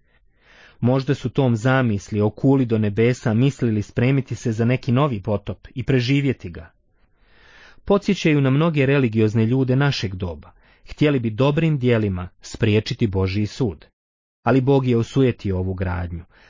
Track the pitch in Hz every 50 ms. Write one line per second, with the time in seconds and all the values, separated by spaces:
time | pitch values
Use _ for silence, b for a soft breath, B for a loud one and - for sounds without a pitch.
0 | b b b b b b b b b b b b b b b b 113 120 127 135
1 | 131 147 139 - - 117 - - 139 127 117 107 104 131 131 135 127 117 104 98
2 | - - 110 104 104 107 - - - 135 139 135 131 113 113 110 107 104 101 107
3 | 113 123 127 - - 120 107 113 131 143 - - 131 117 107 107 101 - - -
4 | 117 127 139 139 - - 120 - - 120 110 110 117 117 127 127 - - 120 127
5 | 147 147 120 98 87 113 104 98 - - 95 - - - - 127 113 - 135 127
6 | 120 120 139 143 139 139 117 - - 90 80 80 80 - _ _ _ _ _ b
7 | b b b b b b b b b b b b b b b b b - 196 202
8 | - - 196 - - 165 151 143 139 131 131 143 160 170 156 147 131 131 143 143
9 | 131 113 107 113 110 107 104 117 110 113 127 131 131 123 127 135 143 143 135 -
10 | - 92 95 90 92 87 80 71 - - - b b b b b b - - -
11 | 147 151 143 131 113 113 107 104 131 143 147 160 165 160 151 139 120 123 117 110
12 | 107 101 92 90 90 90 _ _ - - - - 117 110 104 107 107 - 123 -
13 | 120 107 92 95 95 92 95 107 107 101 - - 139 104 82 - - _ _ _
14 | _ _ _ _ _ _ _ _ - 117 127 135 127 135 139 139 131 127 120 117
15 | 113 - - 135 135 123 113 - - 101 95 90 92 92 95 92 95 92 90 90
16 | 87 87 87 82 - _ b b b